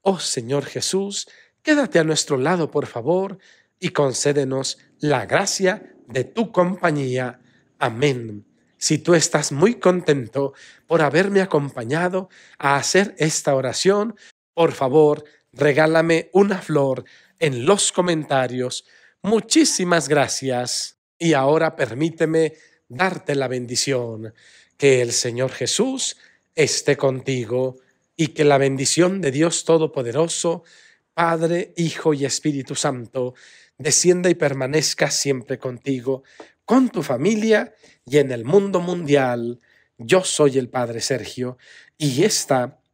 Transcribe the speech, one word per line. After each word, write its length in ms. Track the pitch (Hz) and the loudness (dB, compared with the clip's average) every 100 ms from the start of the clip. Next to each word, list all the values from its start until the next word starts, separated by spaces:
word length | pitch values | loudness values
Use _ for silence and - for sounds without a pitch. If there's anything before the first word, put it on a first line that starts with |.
Oh 180 | - 185 | 0 -2
Señor 460 | - - 117 143 | -2 -6 -4 -4
Jesús, 640 | - 131 - 190 196 202 - - _ _ | -4 -8 -4 -4 -4 -8 -12 -18 _ _
quédate 360 | - 294 254 175 | 0 0 2 0
a 60 | |
nuestro 340 | 160 151 - 139 | 2 0 -2 -2
lado, 320 | 135 180 151 | 0 0 -2
por 160 | 147 135 | -4 -4
favor, 520 | 123 117 180 196 190 _ _ _ _ | -8 -2 -2 -2 -10 _ _ _ _
y 120 | - | -6
concédenos 880 | - 143 117 147 143 131 131 139 - _ _ | 0 0 0 0 0 -2 -4 -6 -10 _ _
la 280 | 151 135 98 | -2 -2 0
gracia 680 | 147 190 - 185 - - - _ | -2 -2 0 -2 -2 -10 -20 _
de 180 | 123 | -6
tu 280 | 123 - 226 | -4 -4 -2
compañía. 880 | - 175 190 175 147 135 127 127 - _ _ _ _ | 0 0 0 -2 0 -2 -4 -4 -8 _ _ _ _
Amén. 680 | 131 113 143 127 117 104 _ _ _ _ | -4 0 0 0 -6 -14 _ _ _ _
Si 180 | - 156 | -2 -2
tú 180 | - | 4
estás 380 | 170 160 151 147 | 4 4 -2 -2
muy 220 | 139 190 | 2 2
contento 800 | 240 185 180 170 143 113 139 139 - - - _ | 4 2 2 2 0 0 -4 -4 -6 -20 -20 _
por 160 | 165 | 2
haberme 400 | 147 147 196 196 | 2 2 2 2
acompañado 880 | 185 156 139 139 117 156 180 185 190 - - _ | 2 0 -2 -8 -6 -2 -2 -4 -8 -18 -20 _
a 180 | 143 139 | 0 0
hacer 380 | 123 185 202 - | 2 2 0 -2
esta 360 | 151 151 - | -2 -2 0
oración, 640 | 135 131 113 180 202 214 - - _ _ | 0 -2 0 2 2 0 -8 -20 _ _
por 180 | - 165 | 0 0
favor, 520 | - 135 147 151 147 - _ _ | 2 2 6 4 4 -6 _ _
regálame 800 | - 147 139 156 160 165 165 165 | -2 0 4 4 2 2 0 2
una 300 | 185 202 190 | 2 2 0
flor 420 | - 151 139 127 - - _ _ | -2 0 0 -2 -8 -20 _ _
en 280 | 156 127 131 | -2 0 2
los 260 | 196 - | 2 2
comentarios. 960 | - 175 160 147 139 127 123 127 - _ _ _ _ | 0 0 0 0 -2 0 -4 -6 -8 _ _ _ _
Muchísimas 840 | 185 220 - 311 311 - 180 170 139 | 0 0 2 2 2 2 0 0 2
gracias. 920 | 147 127 - 135 123 123 - - _ _ _ | 0 0 -2 -4 -4 -4 -6 -8 _ _ _
Y 160 | 165 | 0
ahora 420 | 147 135 156 160 156 | 2 4 2 0 -2
permíteme 800 | 131 117 160 160 160 160 160 156 _ _ _ | -4 -2 -4 0 0 2 0 -4 _ _ _
darte 460 | 120 185 180 - | -4 -4 -4 -4
la 140 | 143 131 | -2 -2
bendición. 840 | 127 120 123 - 131 117 110 110 _ _ - _ _ | -4 -6 -4 -2 -2 -4 -10 -14 _ _ -20 _ _
Que 240 | 139 131 | 4 4
el 100 | 120 | 2
Señor 380 | 113 123 117 131 | -2 -4 -4 -4
Jesús 680 | - 123 - 254 262 - - _ _ _ | -4 -4 -2 -2 -2 -8 -8 _ _ _
esté 420 | - 139 - - 139 | -2 0 0 0 0
contigo 800 | 135 131 - 131 110 123 131 131 _ _ _ _ | 0 -2 -4 -6 -4 -2 -4 -6 _ _ _ _
y 120 | 160 | -4
que 160 | - | 2
la 120 | 147 139 | 4 4
bendición 640 | 139 135 131 - 180 196 | 4 0 -2 2 2 2
de 100 | 156 | -4
Dios 340 | 131 165 165 | 0 0 0
Todopoderoso, 1000 | - 165 156 - 120 120 170 - 175 170 _ _ _ _ _ | 2 2 2 -4 -4 -2 -2 -2 -4 -4 _ _ _ _ _
Padre, 600 | - 170 165 165 175 180 - | -2 0 2 0 -2 -4 -4
Hijo 380 | 165 - 160 | -4 0 0
y 100 | 147 | 0
Espíritu 500 | 135 - 156 139 131 | 0 -2 -4 -4 -6
Santo, 600 | 139 151 131 117 131 127 127 - - _ _ | -4 -4 -4 -8 -6 -6 -8 -20 -20 _ _
descienda 540 | 131 143 175 180 180 | -2 2 4 4 2
y 40 | |
permanezca 760 | 170 147 135 131 151 151 - 147 | 2 0 -2 -2 0 -2 -2 -2
siempre 480 | - 139 131 120 131 | 0 -2 -2 -4 -8
contigo, 640 | 131 123 - 131 120 131 _ _ - _ | -8 -10 -6 -4 -2 -6 _ _ -20 _
con 240 | - 240 254 | 2 4 4
tu 140 | - | 0
familia 720 | - 123 165 220 220 208 - _ _ _ - | -4 0 0 0 2 2 0 _ _ _ 0
y 120 | 143 | 2
en 120 | 139 | 2
el 140 | 123 | -2
mundo 360 | 110 190 196 185 | 2 2 4 -2
mundial. 800 | 175 175 160 143 131 120 117 120 _ _ _ _ | -2 -4 2 2 2 -2 -4 -8 _ _ _ _
Yo 240 | 113 185 | 2 2
soy 340 | 185 - 147 131 | 2 2 4 4
el 100 | 123 | -2
Padre 320 | 127 120 117 | -4 -4 -4
Sergio 580 | - 131 107 - 123 123 _ - - _ | -4 -4 -6 -8 -8 -10 _ -20 -20 _
y 240 | 151 127 | -4 2
esta 560 | 208 - - 135 123 - _ | 2 0 0 0 0 -8 _